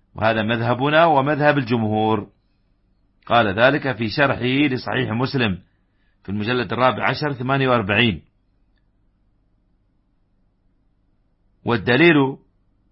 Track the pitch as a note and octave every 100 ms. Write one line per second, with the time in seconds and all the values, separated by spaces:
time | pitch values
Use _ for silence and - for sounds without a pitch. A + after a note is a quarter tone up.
0 | _ - A2 A2+ G#2+ A#2 A#2 A#2+ C#3 D#3
1 | E3+ C#3 C3+ D3 D3 D3 A#2 A#2+ G#2+ G#2+
2 | A2 A2 G2+ _ _ _ _ _ _ _
3 | _ _ - A#2+ G#2+ F#2+ B2+ C#3+ C#3 G#2+
4 | A2+ D3 C#3 G#2 B2 C3 D3 B2 G2+ A#2
5 | A#2+ A2 C3 C#3 A2+ F2+ - _ _ _
6 | _ _ - G#2 G#2+ B2 G#2+ A2+ B2+ A2+
7 | A2 B2+ D3+ C3+ B2+ C3+ C3 A#2+ G2+ G#2
8 | A#2 E2 - _ _ _ _ _ _ _
9 | _ _ _ _ _ _ _ _ _ _
10 | _ _ _ _ _ _ _ _ _ _
11 | _ _ _ _ _ _ - A#2 F2+ B2
12 | E3+ D3+ C3+ C#3+ _ _ _ _ _